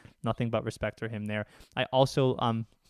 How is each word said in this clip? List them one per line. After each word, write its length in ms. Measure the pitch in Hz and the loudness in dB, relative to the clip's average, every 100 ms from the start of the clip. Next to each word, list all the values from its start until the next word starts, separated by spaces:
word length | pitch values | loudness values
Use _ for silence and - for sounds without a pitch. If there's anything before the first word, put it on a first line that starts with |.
| - _ | -20 _
Nothing 280 | 120 - 120 | -4 -2 0
but 120 | 113 | 0
respect 360 | 120 - 107 - | -2 -4 -6 -4
for 100 | 113 | -6
him 160 | 110 | -6
there. 220 | 104 107 - - - | -4 -4 -6 -12 -10
I 100 | - | -6
also, 520 | 127 131 135 - 131 - | 0 4 4 4 2 2
um, 260 | 120 113 110 _ | 0 -2 -6 _